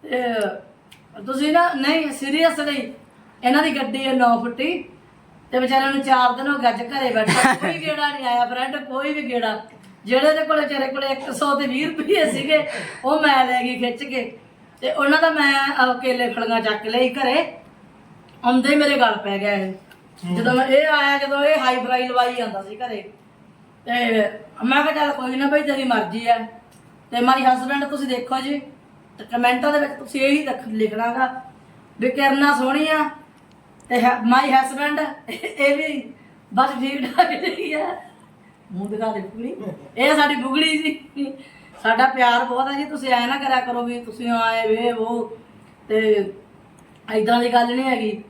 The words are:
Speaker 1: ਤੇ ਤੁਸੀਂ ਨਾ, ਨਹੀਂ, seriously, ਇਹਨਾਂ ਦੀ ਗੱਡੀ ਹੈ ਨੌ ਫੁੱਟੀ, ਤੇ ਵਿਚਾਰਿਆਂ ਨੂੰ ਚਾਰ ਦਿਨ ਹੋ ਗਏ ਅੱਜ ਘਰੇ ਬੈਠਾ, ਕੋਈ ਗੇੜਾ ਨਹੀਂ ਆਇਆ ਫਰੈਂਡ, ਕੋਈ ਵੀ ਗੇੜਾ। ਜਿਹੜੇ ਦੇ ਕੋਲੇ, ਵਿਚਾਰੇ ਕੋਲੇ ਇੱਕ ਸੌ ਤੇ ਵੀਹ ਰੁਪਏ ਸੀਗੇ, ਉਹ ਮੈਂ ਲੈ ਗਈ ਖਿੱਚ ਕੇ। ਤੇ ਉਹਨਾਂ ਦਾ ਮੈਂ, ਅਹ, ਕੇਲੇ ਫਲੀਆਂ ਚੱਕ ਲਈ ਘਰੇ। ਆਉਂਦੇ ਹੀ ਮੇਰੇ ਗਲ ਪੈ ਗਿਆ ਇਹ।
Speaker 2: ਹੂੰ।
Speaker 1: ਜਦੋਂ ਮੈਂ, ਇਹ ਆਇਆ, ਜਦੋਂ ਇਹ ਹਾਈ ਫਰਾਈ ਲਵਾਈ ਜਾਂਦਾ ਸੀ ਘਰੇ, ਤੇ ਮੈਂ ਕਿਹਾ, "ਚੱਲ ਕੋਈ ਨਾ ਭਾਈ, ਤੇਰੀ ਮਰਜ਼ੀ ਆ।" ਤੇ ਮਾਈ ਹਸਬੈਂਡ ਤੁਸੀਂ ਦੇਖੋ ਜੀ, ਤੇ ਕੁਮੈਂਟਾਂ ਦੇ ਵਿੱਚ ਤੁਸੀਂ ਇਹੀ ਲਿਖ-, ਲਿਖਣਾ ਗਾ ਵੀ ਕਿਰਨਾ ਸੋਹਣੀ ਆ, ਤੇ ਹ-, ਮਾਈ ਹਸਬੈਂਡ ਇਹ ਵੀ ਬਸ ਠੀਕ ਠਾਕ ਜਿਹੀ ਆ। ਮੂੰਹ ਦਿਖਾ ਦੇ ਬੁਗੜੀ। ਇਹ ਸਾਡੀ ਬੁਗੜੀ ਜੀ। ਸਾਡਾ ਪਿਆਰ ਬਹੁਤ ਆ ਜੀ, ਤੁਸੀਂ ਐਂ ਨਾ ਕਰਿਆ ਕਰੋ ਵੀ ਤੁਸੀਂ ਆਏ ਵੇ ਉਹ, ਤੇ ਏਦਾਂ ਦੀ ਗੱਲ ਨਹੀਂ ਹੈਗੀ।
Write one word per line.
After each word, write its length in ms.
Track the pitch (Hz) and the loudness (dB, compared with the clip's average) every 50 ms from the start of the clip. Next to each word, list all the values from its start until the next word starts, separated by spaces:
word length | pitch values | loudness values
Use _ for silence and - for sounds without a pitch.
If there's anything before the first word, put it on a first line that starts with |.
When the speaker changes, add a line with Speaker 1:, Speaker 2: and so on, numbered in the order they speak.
Speaker 1:
ਤੇ 200 | - - 254 247 254 240 226 220 208 190 - - - - - _ _ _ - - _ _ - - 196 | -8 -4 -4 -2 -2 -2 -2 -2 -2 -4 -4 -8 -16 -20 -20 _ _ _ -20 -20 _ _ -20 -14 -8
ਤੁਸੀਂ 260 | 226 269 269 294 302 | -6 -4 -2 0 2
ਨਾ, 200 | 311 339 339 349 294 | 4 4 4 2 0
ਨਹੀਂ, 320 | 277 269 285 320 330 311 | 0 0 0 0 0 -2
seriously, 760 | 285 254 - 269 277 277 311 330 330 320 302 294 294 277 262 233 - - - - - _ - - - - - - | -4 -6 -6 -4 -2 0 2 2 2 2 0 -4 -4 -4 -4 -6 -8 -12 -18 -20 -20 _ -20 -20 -20 -20 -2 0
ਇਹਨਾਂ 180 | 247 269 294 | 2 4 4
ਦੀ 140 | 311 330 247 | 2 2 0
ਗੱਡੀ 300 | 277 262 214 220 262 269 | -2 -4 -4 -4 -4 -2
ਹੈ 60 | 269 | 0
ਨੌ 280 | 262 254 247 240 233 233 | 2 4 4 4 4 2
ਫੁੱਟੀ, 440 | 233 240 233 - 269 320 359 - - - - - - - _ - - - - - - - | 0 -6 -6 -4 -4 -4 -4 -6 -8 -14 -20 -20 -20 -20 _ -20 -20 -20 -20 -20 -14 -4
ਤੇ 60 | - 254 | -2 0
ਵਿਚਾਰਿਆਂ 340 | 254 247 269 269 269 277 | 0 2 2 2 2 2
ਨੂੰ 100 | 277 269 | -2 -2
ਚਾਰ 300 | - 262 262 254 247 247 | 2 2 4 4 4 2
ਦਿਨ 160 | 247 262 269 285 | 2 0 -2 -2
ਹੋ 100 | 285 254 | -2 2
ਗਏ 100 | 240 240 | 2 0
ਅੱਜ 140 | 208 202 | 0 0
ਘਰੇ 280 | 240 233 240 269 262 247 | -6 -6 -4 -2 -2 0
ਬੈਠਾ, 440 | 240 220 214 - - - - 269 254 | 0 2 2 2 2 4 4 4 4
ਕੋਈ 180 | - - - | 2 0 -4
ਗੇੜਾ 360 | 320 339 320 311 302 302 294 294 | -4 -4 -4 -4 -2 -2 -2 -4
ਨਹੀਂ 180 | 285 285 262 | -4 -4 -2
ਆਇਆ 200 | 247 240 240 240 | 0 0 0 0
ਫਰੈਂਡ, 300 | 240 247 254 262 269 285 | 0 -2 -4 -4 -4 -6
ਕੋਈ 380 | 277 254 - 254 269 277 294 294 | -8 -8 -6 -6 -4 -4 -4 -4
ਵੀ 180 | 302 254 240 | -4 -4 -4
ਗੇੜਾ। 320 | 247 240 226 220 214 214 - - - - - - - - - | -2 -2 -2 -2 -4 -6 -10 -16 -20 -20 -20 -20 -20 -16 -4
ਜਿਹੜੇ 340 | 202 254 262 285 302 311 311 | 0 0 4 4 4 2 2
ਦੇ 60 | 311 | 0
ਕੋਲੇ, 220 | 302 311 302 294 | 0 0 0 0
ਵਿਚਾਰੇ 220 | 285 285 277 269 262 | -2 -2 -4 -4 -4
ਕੋਲੇ 180 | 269 269 277 | -4 -4 -2
ਇੱਕ 260 | 269 269 269 - 285 | -2 -4 -4 -6 -8
ਸੌ 280 | 247 - 294 285 277 277 | -4 -2 0 0 0 0
ਤੇ 60 | 285 | 0
ਵੀਹ 300 | 247 247 269 302 330 320 | -2 -2 -2 -2 -4 -4
ਰੁਪਏ 340 | 311 302 294 403 370 311 - | -6 0 0 2 2 2 2
ਸੀਗੇ, 380 | - 269 269 285 311 302 294 - - - - - - - - | 0 -4 0 2 2 2 2 -2 -8 -10 -10 -12 -14 -6 -2
ਉਹ 160 | 269 302 311 | 0 0 2
ਮੈਂ 240 | 311 302 269 262 254 | 4 4 4 4 4
ਲੈ 180 | 247 247 247 | 2 2 -2
ਗਈ 160 | 247 247 247 - | -2 -2 -4 -4
ਖਿੱਚ 260 | 247 240 240 240 285 | -4 -4 -4 -6 -10
ਕੇ। 340 | 262 262 254 233 226 220 - - - - _ - - - - | -8 -6 -6 -6 -8 -12 -18 -20 -20 -20 _ -20 -20 -16 -6
ਤੇ 120 | - 254 | -4 -4
ਉਹਨਾਂ 300 | 311 294 277 277 302 311 | 0 0 2 4 4 4
ਦਾ 80 | 330 330 | 4 2
ਮੈਂ, 380 | 311 302 294 285 277 277 277 277 | 2 2 2 2 2 2 0 -2
ਅਹ, 260 | 277 - 247 254 240 240 | 2 2 2 2 2 0
ਕੇਲੇ 320 | 254 254 247 247 247 233 | 0 -2 0 0 0 -2
ਫਲੀਆਂ 280 | - 233 226 220 233 226 | -2 -2 -2 0 0 0
ਚੱਕ 240 | 214 220 214 214 - | 0 -2 -4 -4 -4
ਲਈ 300 | 220 233 247 254 254 247 | -2 0 2 0 0 0
ਘਰੇ। 420 | 277 269 247 262 311 330 - - - - - - - - - - - - - - - - - - - - | 0 0 2 2 2 0 -2 -8 -16 -20 -20 -20 -20 -20 -20 -20 -20 -20 -20 -20 -20 -20 -20 -20 -2 0
ਆਉਂਦੇ 240 | 240 254 262 - 277 | 2 2 4 4 4
ਹੀ 60 | 294 | 4
ਮੇਰੇ 240 | 294 294 285 277 247 | 4 4 2 4 4
ਗਲ 180 | 240 226 208 | 4 2 2
ਪੈ 220 | - - 202 196 196 | -2 -4 -4 -4 -2
ਗਿਆ 140 | 202 208 | -2 -2
ਇਹ। 200 | 202 196 190 190 190 - - - - - _ - - - - 175 | -2 -2 -2 -6 -8 -12 -16 -20 -20 -20 _ -20 -20 -14 -6 -4
Speaker 2:
ਹੂੰ। 80 | 180 | -4
Speaker 1:
ਜਦੋਂ 180 | 226 226 247 247 | 0 2 2 2
ਮੈਂ, 120 | 254 262 | 2 4
ਇਹ 220 | 254 262 285 311 311 | 4 4 4 4 4
ਆਇਆ, 300 | 302 294 277 277 277 277 | 2 2 4 2 2 0
ਜਦੋਂ 260 | 277 277 277 277 285 | 0 -2 0 2 4
ਇਹ 140 | 294 311 285 | 4 4 4
ਹਾਈ 180 | 254 254 247 | 2 2 0
ਫਰਾਈ 320 | 247 220 247 247 247 254 254 | 0 0 0 0 0 0 0
ਲਵਾਈ 260 | 247 247 247 247 247 | 0 2 2 2 0
ਜਾਂਦਾ 280 | 247 233 208 196 196 | -4 -6 -6 -6 -10
ਸੀ 140 | 196 202 208 | -10 -12 -12
ਘਰੇ, 260 | 208 247 240 220 202 180 - - - - - _ _ - - - _ - - - - _ | -10 -10 -8 -8 -10 -12 -14 -20 -20 -20 -20 _ _ -20 -20 -20 _ -20 -20 -20 -18 _
ਤੇ 80 | 247 240 240 240 233 226 220 208 208 - - - - - - 226 | -2 0 0 2 2 2 2 2 0 -2 -10 -18 -18 -12 -4 -2
ਮੈਂ 180 | 247 269 294 | 2 2 2
ਕਿਹਾ, 120 | 294 311 294 | 2 2 0
"ਚੱਲ 180 | 302 294 285 | 0 0 0
ਕੋਈ 240 | 285 - 254 254 254 | -2 -4 -4 -4 -2
ਨਾ 100 | 262 277 | 0 0
ਭਾਈ, 160 | 277 294 294 | 2 2 2
ਤੇਰੀ 220 | 294 294 277 269 269 | 2 0 -2 -2 0
ਮਰਜ਼ੀ 420 | 254 233 220 - 165 185 226 233 | 0 0 0 0 -2 -6 -4 0
ਆ।" 120 | 233 233 226 220 - - - - - - - - - - - - - | 0 0 0 0 -10 -14 -20 -20 -20 -20 -20 -20 -20 -20 -20 -16 -6
ਤੇ 100 | - 240 | -2 2
ਮਾਈ 240 | 240 262 262 262 247 | 4 4 4 4 4
ਹਸਬੈਂਡ 400 | 254 254 254 254 262 285 285 294 | 4 2 2 0 -4 -2 -2 -2
ਤੁਸੀਂ 240 | 285 294 269 277 254 | -4 -4 -6 -4 -4
ਦੇਖੋ 320 | 254 240 247 - 262 262 | -4 -6 -4 -4 -4 -4
ਜੀ, 180 | 254 277 294 285 269 - - - - - - - - - - - | -2 -4 -6 -6 -6 -12 -20 -20 -20 -20 -20 -20 -20 -20 -20 -20
ਤੇ 60 | 214 | -12
ਕੁਮੈਂਟਾਂ 480 | - 240 240 240 247 247 254 - 339 | -6 -2 2 2 2 2 2 0 2
ਦੇ 80 | 294 294 | 2 2
ਵਿੱਚ 120 | 285 277 | 0 0
ਤੁਸੀਂ 280 | - - - - - 277 | -4 -10 -14 -8 -4 0
ਇਹੀ 240 | 269 277 285 302 302 | 2 2 2 2 0
ਲਿਖ-, 240 | 269 240 - - 226 | -2 -6 -6 -6 -6
ਲਿਖਣਾ 380 | 220 220 220 208 214 214 233 | -2 0 0 0 0 -2 -2
ਗਾ 360 | 240 240 262 262 247 - - - - - - - - - - - - - - | -2 0 0 -2 -2 -2 -10 -14 -16 -20 -20 -20 -20 -20 -20 -20 -20 -8 -2
ਵੀ 100 | 226 254 | -2 -2
ਕਿਰਨਾ 480 | 254 277 277 277 269 277 285 285 285 285 | 0 2 2 2 4 4 4 4 4 2
ਸੋਹਣੀ 300 | 262 262 269 302 311 311 | 2 0 0 0 2 2
ਆ, 220 | 311 311 302 302 - - - - - - - - - - _ - - - - - | 2 0 0 -2 -4 -12 -20 -20 -20 -20 -20 -20 -20 -20 _ -20 -20 -20 -8 -2
ਤੇ 140 | 247 247 | 0 2
ਹ-, 200 | 226 247 247 247 220 | 4 4 2 2 2
ਮਾਈ 260 | 233 240 269 262 277 | 4 4 4 4 4
ਹਸਬੈਂਡ 500 | 262 262 262 269 269 277 294 294 294 320 302 277 - - - - | 4 4 2 2 -2 -4 -2 -2 -2 -2 -4 -4 -6 -12 -14 -14
ਇਹ 480 | - - - 214 - - 277 277 285 | -14 -10 -10 -12 -4 0 2 2 2
ਵੀ 380 | 285 311 311 277 254 233 - - - - - - - _ _ 202 | 2 -2 -4 -6 -6 -8 -10 -18 -20 -20 -20 -20 -20 _ _ 0
ਬਸ 160 | 233 269 277 | 2 2 2
ਠੀਕ 460 | 277 240 254 269 285 277 247 - - | 0 -4 -4 -4 -4 -4 -6 -4 2
ਠਾਕ 140 | - 359 339 | 2 2 2
ਜਿਹੀ 420 | 311 - - 349 - - - 294 | 2 -4 -4 -4 -4 -4 -6 -4
ਆ। 240 | 302 302 381 349 - - - - - - - - - _ - - _ _ _ - | -4 -4 -4 -4 -6 -10 -14 -20 -20 -20 -20 -20 -20 _ -20 -20 _ _ _ -12
ਮੂੰਹ 160 | 190 180 202 196 | -10 -8 -6 -6
ਦਿਖਾ 240 | 214 214 226 220 | -6 -4 -4 -4
ਦੇ 80 | 208 196 | -4 -4
ਬੁਗੜੀ। 360 | 190 196 - 220 233 269 349 - 220 190 170 - - - - | -8 -10 -12 -10 -10 -10 -10 -10 -10 -12 -12 -12 -18 -14 -2
ਇਹ 180 | 220 262 294 302 | 0 2 4 4
ਸਾਡੀ 220 | 294 294 285 285 | 4 4 2 2
ਬੁਗੜੀ 420 | 247 247 269 269 302 311 311 311 302 | -2 -2 -2 0 0 2 2 0 0
ਜੀ। 260 | 320 302 - - - - - 277 277 269 - - - - - - - - - - | -2 -2 -6 -6 -12 -16 -8 -8 -8 -8 -8 -14 -18 -20 -20 -20 -20 -20 -20 -4
ਸਾਡਾ 240 | - 214 226 233 262 | 0 0 4 4 4
ਪਿਆਰ 380 | 262 262 262 247 240 240 240 240 | 2 4 4 4 4 4 2 0
ਬਹੁਤ 220 | 240 247 247 269 | 0 -2 -2 -2
ਆ 60 | 269 | -2
ਜੀ, 120 | 277 277 302 | -2 -4 -6
ਤੁਸੀਂ 240 | - 302 - 254 262 | -6 -8 -6 0 0
ਐਂ 200 | 247 240 240 247 | 0 2 2 -2
ਨਾ 80 | 269 | -2
ਕਰਿਆ 240 | 277 277 262 262 254 | -2 0 0 0 0
ਕਰੋ 220 | 240 240 240 240 | 0 -2 -4 -4
ਵੀ 220 | 240 240 240 240 240 | -4 -4 -6 -8 -10
ਤੁਸੀਂ 260 | 220 - - 240 240 | -12 -12 -8 -4 -2
ਆਏ 380 | 233 226 226 226 226 226 226 214 | 0 0 2 0 0 0 2 0
ਵੇ 240 | 220 220 240 240 | 0 2 0 -2
ਉਹ, 440 | 240 226 220 233 233 233 214 - - - - - - - - - - _ - - | 0 0 -2 -2 -2 -4 -4 -6 -10 -18 -20 -20 -20 -20 -20 -20 -20 _ -6 -2
ਤੇ 440 | 214 220 220 214 214 202 196 190 - - - - - - - - - - - - - - _ - 220 | 0 2 4 4 2 2 0 -4 -8 -14 -20 -20 -20 -20 -20 -20 -20 -20 -20 -20 -20 -20 _ -4 -2
ਏਦਾਂ 260 | 220 214 220 240 240 | 0 2 4 4 4
ਦੀ 120 | 240 240 | 4 4
ਗੱਲ 240 | 240 240 233 240 247 | 4 4 4 4 0
ਨਹੀਂ 100 | 262 262 | -2 0
ਹੈਗੀ। 380 | 262 254 220 220 214 208 - - - | 0 0 0 -2 -4 -4 -6 -12 -18